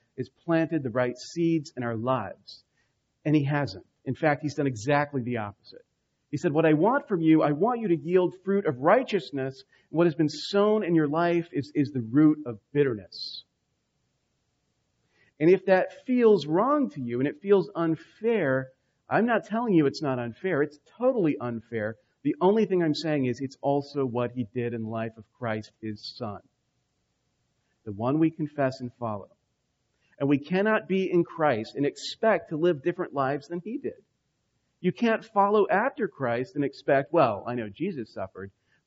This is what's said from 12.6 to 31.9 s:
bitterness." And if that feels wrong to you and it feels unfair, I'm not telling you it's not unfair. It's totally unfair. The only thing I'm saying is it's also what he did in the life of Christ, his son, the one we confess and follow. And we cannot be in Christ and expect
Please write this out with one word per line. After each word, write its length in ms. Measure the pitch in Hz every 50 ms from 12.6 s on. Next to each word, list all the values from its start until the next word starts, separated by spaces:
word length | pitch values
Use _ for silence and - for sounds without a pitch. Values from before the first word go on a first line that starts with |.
| _ _ -
bitterness." 720 | 143 143 135 117 104 90 - - - - - - - - _ _ _ _ _ _ _ _ _ _ _ _ _ _ _ _ _ _ _ _ _ _ _ _ _ _ _ _ _ _ _ _ _ _ _ _ _ _ -
And 100 | 147 165
if 160 | 185 185 185 190
that 380 | 190 185 175 - - - -
feels 420 | - 254 247 240 220 214 190 143 147
wrong 420 | 156 180 214 262 294 302 277 -
to 100 | - 147
you 180 | 127 117 120 123
and 80 | 131 147
it 140 | - -
feels 280 | - 196 202 196 170 - -
unfair, 920 | - 170 165 160 151 - - _ - 208 226 233 214 170 135 131 131 131 131 _ _ _ _ _ _ _ -
I'm 200 | - 160 214 240
not 180 | 233 202 -
telling 300 | - 202 226 247 240 196
you 100 | 160 151
it's 160 | 139 143 -
not 160 | 151 143 131 123
unfair. 460 | 120 117 110 - - 190 175 135 147
It's 160 | 151 - - _ _ _ -
totally 400 | 233 254 262 240 180 151 139 -
unfair. 560 | 117 120 120 113 - - 117 113 107 107 110 _ _ _ _ _ -
The 120 | 143 151 -
only 240 | 175 185 208 226 214
thing 160 | - 190 180
I'm 140 | 170 160 143
saying 300 | - - 165 151 147 131
is 140 | 127 120 -
it's 180 | 135 131 - -
also 420 | - 139 139 143 139 143 - 143 135
what 260 | 131 113 123 123 120
he 160 | 120 127 120 104 -
did 180 | 131 120 120 120
in 100 | 117 113
the 60 | 110
life 280 | 113 113 113 117 113 117
of 80 | 107 _ _ -
Christ, 340 | 127 117 110 110 107 - _ -
his 320 | - 110 107 104 - - - -
son, 220 | 127 107 101 90 _ _ _ _ _ _ _ _ _ _ _ _ _ _ _ _ _ _ _ _ _ _ _ _ _ _ _ _ -
the 60 | 113
one 260 | 101 98 113 123 139 156
we 140 | 160 160
confess 480 | 160 - 156 147 - - 139 131 131 -
and 100 | 131 120 - -
follow. 300 | 120 113 107 101 95 - _ _ _ _ _ _ _ _ _ _ _ _ _ _ _ _ _ -
And 100 | 143 139
we 100 | 147 139
cannot 480 | 143 - 175 185 202 214 220 214 - 143
be 240 | 185 190 190 -
in 120 | 170 175 170
Christ 520 | - - - 160 151 127 107 113 - -
and 100 | 113 143
expect 640 | 143